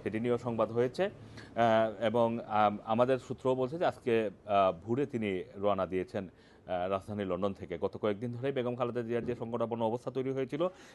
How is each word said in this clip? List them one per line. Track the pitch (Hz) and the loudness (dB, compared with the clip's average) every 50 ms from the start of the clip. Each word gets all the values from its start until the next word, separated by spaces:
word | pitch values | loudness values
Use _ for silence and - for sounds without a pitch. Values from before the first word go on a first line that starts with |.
সেটি | - 104 101 110 | -8 -4 -4 -2
নিয়েও | 117 123 120 117 | 0 0 0 0
সংবাদ | - 123 117 110 110 104 | -2 -4 0 0 0 0
হয়েছে। | 117 120 123 127 127 - 185 | 2 0 0 0 0 -2 -2
আহ, | 208 - - - - - - - - - 113 117 117 113 110 113 113 104 95 117 | -2 -2 -10 -18 -18 -18 -18 -18 -8 0 2 4 6 6 4 4 2 0 0 -2
এবং, | 110 107 120 117 113 117 117 - | 2 4 4 4 2 2 -2 -6
আম, | - 107 104 107 104 104 104 - | 0 2 4 4 4 4 0 -2
আমাদের | 113 110 113 123 127 135 123 | 0 4 4 4 4 4 0
সূত্র | - - 131 - - 131 131 | 0 -8 -10 -2 0 0 2
বলছে | 131 131 127 151 170 | 2 0 -2 -2 0
যে | 180 | 0
আজকে, | 156 - - - 123 113 113 110 101 92 - - | 0 0 0 0 2 2 2 2 0 -4 -8 -4
আহ, | 107 101 101 98 95 90 85 90 | 2 4 6 6 4 4 0 -2
ভোরে | 104 120 135 147 | -2 0 0 0
তিনি | - - 117 110 104 95 92 - - - | -2 -2 -2 -2 0 -2 -2 -4 -8 -8
রওনা | 101 98 101 98 95 92 | -2 0 2 2 2 0
দিয়েছেন, | 85 92 92 90 - - 107 95 82 | 0 0 -2 -2 -2 -4 -6 -6 -8
আহ, | - - - - - - - - 92 90 90 95 | -12 -20 -20 -20 -20 -20 -8 -6 -4 -2 0 0
রাজধানী | 98 98 95 110 104 104 101 | -2 -2 -2 -4 -4 -4 -2
লন্ডন | 92 90 90 101 101 | -2 -2 0 0 -2
থেকে। | 95 - 95 78 87 82 | -4 -6 -8 -8 -6 -4
গত | 101 95 - | -4 -4 -4
কয়েকদিন | 104 - 107 104 95 120 120 | -2 -2 -2 0 -2 -4 -8
ধরেই | 120 117 127 139 | -8 -4 -4 -4
বেগম | 139 131 117 123 123 | -2 -2 -2 -2 -2
খালেদা | 120 127 120 110 123 | -2 -4 -2 -2 -4
জিয়ার | 117 113 117 117 110 | -4 -2 -2 -2 -2
যে | 117 120 | -2 -4
সংকটাপন্ন | 117 120 113 117 117 117 113 117 117 117 | -6 -6 -6 -2 -2 -2 -2 0 0 0
অবস্থা | 110 113 123 - 139 | 0 0 -2 -4 -6
তৈরি | 123 135 131 135 | -4 -4 -4 -2
হয়েছিল, | 135 135 135 127 147 143 170 185 - - - - - | -2 -2 -4 -4 -2 -2 -2 -2 -2 -6 -18 -20 -20